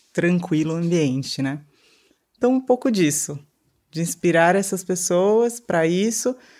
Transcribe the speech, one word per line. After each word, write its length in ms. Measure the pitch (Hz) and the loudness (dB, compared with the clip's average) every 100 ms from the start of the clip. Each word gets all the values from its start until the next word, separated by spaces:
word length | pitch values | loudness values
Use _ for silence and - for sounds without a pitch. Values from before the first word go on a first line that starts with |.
| _ | _
tranquilo 600 | - 175 175 175 156 156 | -2 0 0 0 -2 -2
o 40 | 165 | -2
ambiente, 640 | 170 170 143 131 - - | 0 0 0 -2 -6 -6
né? 180 | 135 147 - _ _ _ _ _ _ - | -6 -6 -12 _ _ _ _ _ _ -2
Então, 160 | 240 | 0
um 60 | 262 | 0
pouco 300 | 254 247 269 | 0 0 2
disso. 480 | 208 151 143 - 143 - _ _ _ _ | 2 2 0 -6 -10 -16 _ _ _ _
De 100 | 156 | -6
inspirar 560 | 170 170 175 165 170 196 | -6 -2 0 4 4 4
essas 260 | 196 185 | 0 -6
pessoas 760 | 180 180 - 175 196 220 233 233 | -6 -6 0 2 2 2 0 -4
pra 260 | - 175 165 | -4 0 2
isso, 480 | 180 220 220 247 262 - - | 2 0 -2 -4 -6 -14 -20